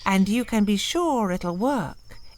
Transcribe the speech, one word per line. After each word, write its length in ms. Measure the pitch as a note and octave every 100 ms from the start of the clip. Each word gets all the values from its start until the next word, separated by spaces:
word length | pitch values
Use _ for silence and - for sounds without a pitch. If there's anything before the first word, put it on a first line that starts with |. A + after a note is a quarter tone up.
and 220 | - F#3+ F#3+
you 180 | A3+
can 200 | A#3+ A3
be 120 | G#3 G3+
sure 540 | - E4+ E4+ C4+ G3+
it'll 260 | F3+ F3+ F3
work. 400 | B3 C#4 D3 - - - -